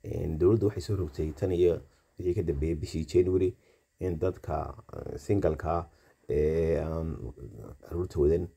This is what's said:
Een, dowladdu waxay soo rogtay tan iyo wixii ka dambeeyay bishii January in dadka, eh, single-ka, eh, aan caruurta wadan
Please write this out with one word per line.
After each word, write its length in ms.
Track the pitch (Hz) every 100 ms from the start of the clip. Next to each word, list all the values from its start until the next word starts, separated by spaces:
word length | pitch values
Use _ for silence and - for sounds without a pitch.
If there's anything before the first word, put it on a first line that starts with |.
Een, 360 | - - 82 78
dowladdu 260 | 87 110 101
waxay 140 | 98
soo 140 | - 98
rogtay 320 | 82 - 78 -
tan 140 | 95
iyo 260 | 87 90 78 - _ _ -
wixii 160 | 90
ka 100 | 87
dambeeyay 320 | 85 71 80
bishii 300 | 80 - 82
January 480 | 78 90 90 92 92 - _ _ _ _
in 180 | 92 80
dadka, 540 | 92 - - 76 71 - -
eh, 240 | - - -
single-ka, 720 | - 101 87 78 82 85 82 _ _ _ -
eh, 520 | 73 76 80 82 78
aan 320 | 78 80 80 - 60 - - - 50 -
caruurta 340 | - 85 92 -
wadan 300 | 73 85 87